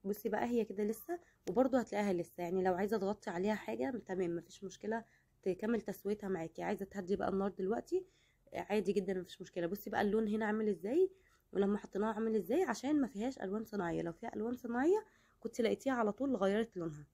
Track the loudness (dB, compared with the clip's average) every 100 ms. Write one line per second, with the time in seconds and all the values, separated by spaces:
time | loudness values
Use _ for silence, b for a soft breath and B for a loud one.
0 | -4 -2 -2 0 2 2 0 0 0 -2
1 | -6 -8 b b -2 4 4 4 2 0
2 | 2 0 -2 -6 -2 2 2 4 2 2
3 | 0 -2 -4 0 0 0 -2 -2 -2 -4
4 | -4 -2 0 -2 -8 -14 -12 -8 -4 -4
5 | -6 b b _ -4 -2 0 0 -2 -8
6 | -4 -4 -2 -4 -4 -6 -4 -4 -6 -8
7 | -2 0 0 0 -2 -2 -2 -2 -2 -4
8 | -4 b b b _ -10 -2 0 2 0
9 | 0 -4 -6 -12 -10 -4 -4 -4 -4 0
10 | 2 2 2 0 0 0 0 0 0 4
11 | 2 B B B B 0 2 2 -2 0
12 | 0 0 0 0 2 2 2 0 2 2
13 | 2 0 -4 -4 -4 -4 -4 -2 0 0
14 | -2 -4 -8 -4 -4 -4 -4 0 4 4
15 | 2 b b b -10 0 2 2 0 2
16 | 2 2 0 2 4 4 0 -2 -6 -6
17 | -16